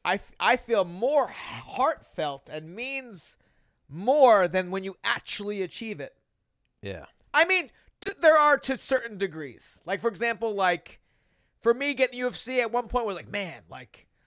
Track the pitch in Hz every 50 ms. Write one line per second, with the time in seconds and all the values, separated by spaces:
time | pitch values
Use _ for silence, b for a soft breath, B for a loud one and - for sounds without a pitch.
0 | - 160 185 196 - - - - 175 208 254 247 - - 226 208 185 175 175 185
1 | 220 269 302 294 254 180 - - - - - 117 - - - - 254 311 311 -
2 | - _ _ - 156 147 139 139 _ - - 156 156 160 175 214 247 269 277 269
3 | 262 240 202 165 - - - _ _ _ _ _ _ _ _ _ _ - 135 165
4 | 196 240 285 302 277 247 220 202 185 170 151 185 185 175 185 196 190 190 185 _
5 | - 214 196 - - - - - 202 208 208 202 185 170 - - 226 220 202 143
6 | 139 - _ _ _ _ _ _ _ _ _ _ _ _ _ _ - 98 95 80
7 | 67 - _ _ _ _ - 294 330 349 381 370 311 233 _ b b b b -
8 | - 392 392 - 302 320 320 311 294 294 285 - - - 262 208 - - 269 254
9 | 226 233 214 185 196 180 151 160 151 131 110 - - - - - - 170 196 180
10 | 175 233 208 165 233 233 226 170 226 226 208 196 190 180 175 175 - - - -
11 | _ _ _ _ _ _ _ _ _ _ _ _ - 226 233 254 277 294 277 226
12 | 262 247 247 247 254 254 180 - - 233 262 254 240 220 220 240 240 196 233 247
13 | 233 208 190 160 120 104 190 208 196 170 135 113 - - 135 131 127 - _ -
14 | _ _ _ _ _